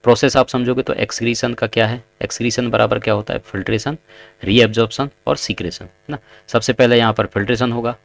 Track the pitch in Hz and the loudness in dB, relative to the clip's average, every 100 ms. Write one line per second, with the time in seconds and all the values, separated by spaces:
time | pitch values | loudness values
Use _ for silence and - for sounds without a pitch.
0 | 120 117 139 135 123 127 123 127 127 - | 4 4 4 2 2 0 0 -2 -2 -2
1 | 110 - 120 117 123 120 113 117 110 120 | -4 -2 -2 -2 -4 -2 -2 2 0 -2
2 | - _ 110 - 120 117 120 117 110 110 | -10 _ -8 -4 -2 -2 0 2 2 0
3 | 113 104 104 - - 95 95 110 139 156 | 0 -2 -2 -8 -6 -8 -2 -2 -4 -8
4 | _ - - _ - 113 113 110 113 - | _ -20 -20 _ 2 4 4 4 -2 -2
5 | 139 _ - - - 104 87 - 98 _ | -6 _ -4 -4 -4 -6 -6 -8 -18 _
6 | - 147 _ - - 120 113 120 120 120 | -12 -12 _ -20 -2 0 0 2 4 6
7 | 113 107 101 - 101 117 123 117 117 120 | 4 0 -2 -2 -2 0 0 -2 -4 -8